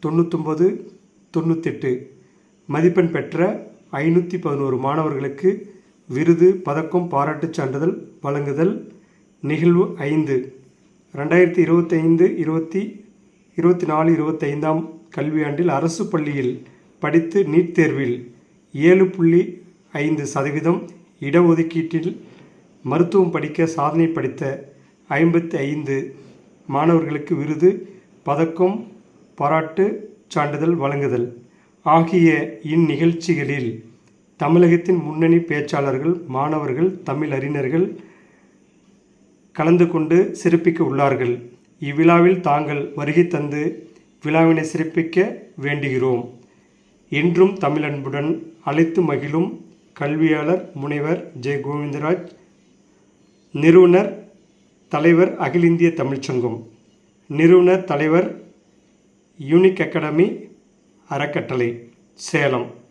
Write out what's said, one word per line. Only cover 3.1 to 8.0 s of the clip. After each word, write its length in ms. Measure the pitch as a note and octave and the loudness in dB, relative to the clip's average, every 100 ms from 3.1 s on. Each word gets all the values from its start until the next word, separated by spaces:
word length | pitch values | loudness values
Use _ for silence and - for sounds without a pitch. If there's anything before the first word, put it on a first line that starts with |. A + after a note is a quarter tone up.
பெற்ற 560 | D#3 - E3 F3+ A3 - - _ | -2 -6 -2 -2 -2 -12 -20 _
ஐநூத்தி 500 | C#3 D#3 E3+ F3 F3+ | -4 0 0 0 -6
பதினோரு 360 | E3 C#3+ C#3 B2+ | -6 -4 -2 -2
மாணவர்களுக்கு 960 | C3+ D3+ D#3 C#3 C3+ - F#3 G#3+ - - _ _ _ | -2 -2 -2 -4 -6 -2 -2 -2 -8 -20 _ _ _
விருது, 480 | B2+ E3+ E3 F3+ F#3+ | -4 2 4 4 2
பதக்கம், 520 | - D3 D#3+ F3+ E3+ | -4 -6 -2 -4 -2
பாராட்டுச் 460 | C#3 C#3+ D3+ D#3+ | -2 -2 -4 -8
சான்றிதழ் 540 | - C3+ C3+ D#3+ G#3 | -6 -6 -2 -4 -4